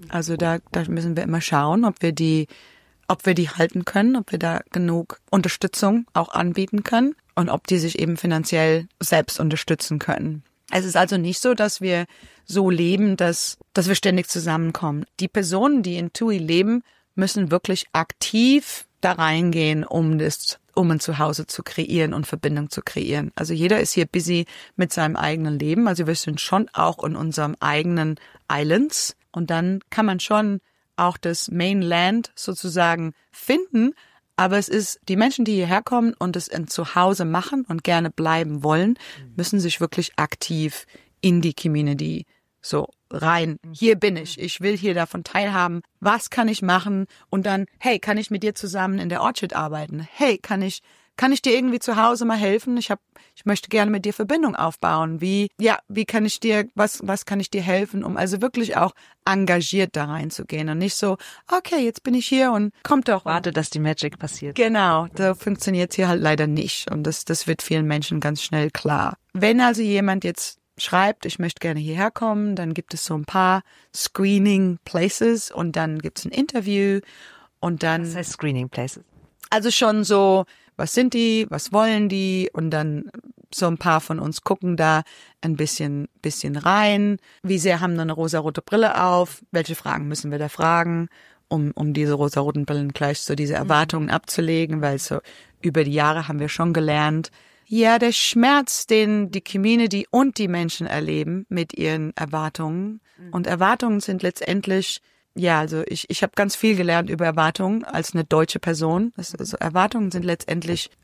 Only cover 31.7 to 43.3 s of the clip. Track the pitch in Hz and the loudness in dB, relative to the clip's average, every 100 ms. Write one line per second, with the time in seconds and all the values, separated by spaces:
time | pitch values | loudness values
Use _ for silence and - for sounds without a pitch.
31.7 | 196 170 170 180 233 226 - - 185 185 | 2 2 2 2 0 -2 -10 -8 -6 -4
32.7 | 170 170 170 160 - _ - - 302 370 | 2 2 2 -4 -8 _ -10 0 0 2
33.7 | 240 247 - _ _ _ - 185 202 196 | 2 2 0 _ _ _ 0 2 2 0
34.7 | 214 196 - - 190 240 269 220 202 175 | -2 -2 -8 -2 2 2 2 0 2 2
35.7 | 190 - 247 233 - 180 175 - - 151 | 0 0 0 2 0 -4 -4 -6 -8 -6
36.7 | - 165 180 185 196 165 170 - 277 247 | -6 -2 2 2 2 0 -2 -2 -4 -4
37.7 | 165 - 170 165 - 160 160 160 147 151 | -4 0 0 0 -2 0 0 0 -2 2
38.7 | 156 196 254 - - 131 143 175 202 170 | 4 4 0 -4 -20 -14 -6 -2 0 0
39.7 | - 170 - 165 - - - - 165 156 | -2 -2 -2 -4 -2 -2 -4 -4 -2 -2
40.7 | - - - _ - 190 175 165 - 165 | -6 -16 -20 _ 0 4 4 2 0 -2
41.7 | 151 147 143 156 160 - _ _ _ - | 0 0 0 -4 -6 -10 _ _ _ -6
42.7 | 147 - _ - 156 160 | -4 -4 _ -12 -4 0